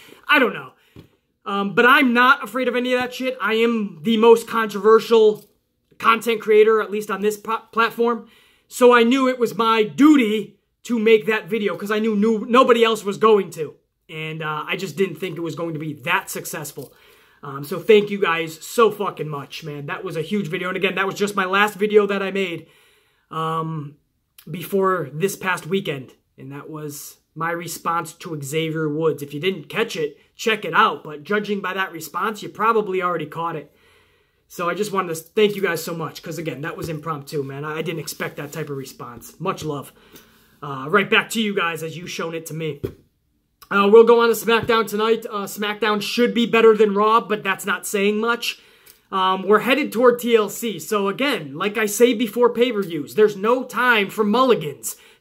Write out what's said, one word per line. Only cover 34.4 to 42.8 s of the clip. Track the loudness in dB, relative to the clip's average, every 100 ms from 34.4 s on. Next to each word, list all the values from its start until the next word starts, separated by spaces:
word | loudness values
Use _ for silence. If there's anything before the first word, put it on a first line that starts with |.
| _
So | -8 -4
I |
just | -4 -2
wanted | -2 -4
to | -6
thank | -6 0 0 0
you |
guys | -4 -4
so | -6 -8
much, | -10 -10
'cause | -12 -8
again, | -8 -8
that | -10 -10
was | -8
impromptu, | -8 -8 -10 -8 -8
man. | -8 -10 -10
I, | -8
I |
didn't | -6 -8
expect | -10 -8 -10 -8
that | -12
type | -10 -10
of | -10
response. | -12 -16 -18 -18 -20 -10
Much | -8 -6
love. | -6 -8 -10 _ _ -20 _ _ _ -18
Uh, | -12 -10 0
right | 0 2
back | 0 0
to | -2
you | -2 0
guys | -2 -4
as | -10 -12
you | -12
shown | -8 -8 -8
it | -10
to |
me. | -8 -8 -6